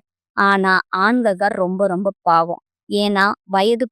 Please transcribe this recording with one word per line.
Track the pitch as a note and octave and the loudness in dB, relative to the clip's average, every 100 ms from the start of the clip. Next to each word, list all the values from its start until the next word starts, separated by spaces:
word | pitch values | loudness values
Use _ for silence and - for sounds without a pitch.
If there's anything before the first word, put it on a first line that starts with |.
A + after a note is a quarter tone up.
| _ _ _ - | _ _ _ -2
ஆனா, | G3 G3 F#3+ F#3 - F#3 | 0 2 2 0 -2 -2
ஆண்கள் | G3+ B3 A3+ F#3 | 0 2 0 0
தான் | G3+ | -2
ரொம்ப, | - F3+ F#3+ G3 | -2 -4 0 -2
ரொம்ப | F3+ G3+ - | -2 -4 -4
பாவம். | F3 E3 E3+ E3+ _ _ - | 0 2 0 -6 _ _ -6
ஏன்னா, | G3+ G#3 G3+ G3+ - | -2 0 0 0 -2
வயது | - F#3+ G#3 A#3 A#3+ | -4 0 0 0 -2